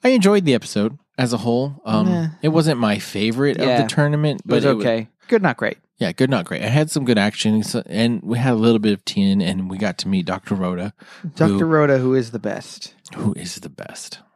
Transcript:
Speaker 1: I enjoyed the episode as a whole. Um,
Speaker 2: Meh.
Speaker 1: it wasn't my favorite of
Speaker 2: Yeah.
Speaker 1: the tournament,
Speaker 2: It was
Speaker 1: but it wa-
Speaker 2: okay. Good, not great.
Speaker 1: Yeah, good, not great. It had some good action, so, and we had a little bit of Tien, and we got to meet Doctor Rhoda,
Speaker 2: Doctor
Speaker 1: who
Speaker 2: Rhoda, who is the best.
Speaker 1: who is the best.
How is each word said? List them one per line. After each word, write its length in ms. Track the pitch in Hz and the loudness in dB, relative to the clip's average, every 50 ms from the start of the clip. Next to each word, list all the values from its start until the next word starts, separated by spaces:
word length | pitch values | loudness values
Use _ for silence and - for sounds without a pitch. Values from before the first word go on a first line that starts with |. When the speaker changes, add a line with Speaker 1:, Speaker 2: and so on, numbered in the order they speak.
| - | 4
Speaker 1:
I 60 | 254 | 4
enjoyed 360 | 262 247 185 196 208 202 185 | 4 6 6 6 4 4 4
the 80 | 156 127 | 4 2
episode 440 | 110 - - - 107 101 113 139 - _ _ _ - | 2 0 -4 -2 -2 -2 -2 -2 -6 _ _ _ -2
as 160 | 127 120 120 | -2 -2 -2
a 40 | 113 | -2
whole. 440 | 104 120 117 123 131 143 143 143 _ | 0 0 0 0 0 -4 -6 -10 _
Um, 200 | - 110 - - 185 | -2 0 0 2 2
Speaker 2:
Meh. 200 | 180 175 165 160 156 - | 0 0 -2 -4 -6 -2
Speaker 1:
it 80 | - 156 | -2 0
wasn't 300 | 156 170 156 156 151 120 | 2 2 2 2 2 2
my 180 | 117 107 101 98 | 2 0 0 -2
favorite 580 | 90 - - 98 104 113 113 123 139 143 123 - | -4 -8 -6 -2 -2 -2 0 0 0 0 0 0
of 100 | - - | 0 2
Speaker 2:
Yeah. 140 | - - | 2 2
Speaker 1:
the 60 | 117 113 | 0 0
tournament, 520 | - - 147 147 147 147 151 151 143 - - | 2 0 2 2 2 0 0 0 -2 -4 -4
Speaker 2:
It 60 | - | -2
was 120 | - - - | 0 2 2
Speaker 1:
but 60 | 139 | 2
it 40 | 131 | 2
wa- 40 | 110 | 2
Speaker 2:
okay. 260 | - 123 113 113 113 - _ _ _ - | 2 0 0 -2 -4 -8 _ _ _ 0
Good, 140 | 240 226 | 0 2
not 160 | 190 160 120 - | 2 2 0 0
great. 200 | 117 - - _ _ _ _ _ | -4 -4 -4 _ _ _ _ _
Speaker 1:
Yeah, 140 | - - - | -4 -4 0
good, 160 | - 131 131 | 0 0 2
not 160 | 135 110 87 | 2 -2 -2
great. 160 | - 90 69 | -4 -6 -6
It 80 | 58 110 | -2 0
had 220 | 120 151 156 156 | 2 2 2 2
some 120 | - 156 139 | -2 -4 0
good 140 | 120 120 107 | 2 2 2
action, 460 | 101 104 - - - 107 107 110 104 | 2 0 0 0 0 0 2 2 0
so, 180 | - - 120 - - | -2 -4 -6 -6 -4
and 340 | 76 101 117 117 120 107 | -2 0 0 0 0 -2
we 160 | - 92 117 120 | -4 -4 -2 0
had 160 | 120 135 123 | 2 2 2
a 40 | 110 | 4
little 220 | 110 117 117 113 | 4 4 4 4
bit 140 | 104 110 101 | 4 0 0
of 100 | 95 _ | 0 _
Tien, 380 | - - 104 98 98 98 98 | -6 -2 0 2 2 2 2
and 280 | 92 87 90 92 95 90 | 0 0 -2 -4 -6 -6
we 80 | 95 95 | -6 -6
got 200 | 107 101 87 - | -6 -6 -6 -6
to 80 | - 92 | -4 -2
meet 180 | 98 95 87 | -2 -2 0
Doctor 300 | 87 92 95 _ - 104 | -2 -6 -6 _ -6 -4
Rhoda, 380 | 95 92 90 92 90 90 104 - _ - - - - - 170 143 | -4 -2 -4 -4 -4 -6 -8 -10 _ -20 -20 -20 -14 -14 -14 -2
Speaker 2:
Doctor 120 | - 160 202 | 0 2 2
Speaker 1:
who 180 | - 196 185 | 2 2 0
Speaker 2:
Rhoda, 320 | 165 160 156 151 143 139 131 | 2 2 2 4 4 2 2
who 160 | 127 127 131 | 2 2 0
is 160 | 131 120 113 | 0 0 -2
the 80 | 113 110 | -8 -8
best. 540 | 104 104 98 92 - - - - - - _ _ _ - - | -6 -6 -8 -8 -10 -14 -18 -20 -20 -20 _ _ _ -18 -12
Speaker 1:
who 180 | - - 208 - | -6 -4 -4 -4
is 220 | - - 180 - | -4 -10 -12 -12
the 140 | - - 160 | -12 -14 -16
best. 500 | 135 - - - - - - - - - _ _ _ | -16 -16 -16 -16 -16 -18 -18 -18 -18 -20 _ _ _